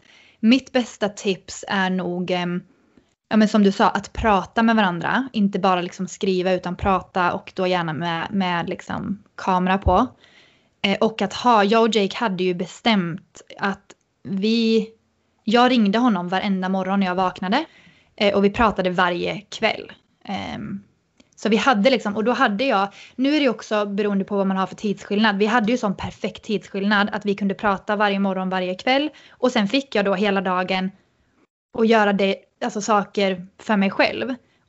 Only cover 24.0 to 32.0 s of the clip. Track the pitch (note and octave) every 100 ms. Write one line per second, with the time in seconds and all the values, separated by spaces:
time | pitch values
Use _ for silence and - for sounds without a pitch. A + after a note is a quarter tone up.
24 | G#3 G3 G3 G3+ F#3+ F#3+ F#3+ F#3+ G#3+ G3
25 | - G3+ A3 G3 G#3+ A#3+ G#3 B3 G#3+ F#3
26 | F#3+ - G#3 G3+ - G3+ - G3 G3 G#3
27 | G3+ G3+ G3+ G3+ G3 G3 G#3+ F#3 - G#3
28 | G#3 G3 G3 F#3+ F#3 F#3 F3+ F#3 - C4+
29 | D4+ - - - B3 A#3+ G3+ C4+ C4+ G#3+
30 | G3 F#3 G#3 G3 F#3+ F3+ F#3 F#3+ F#3+ -
31 | _ _ _ _ _ _ _ - A3+ A3+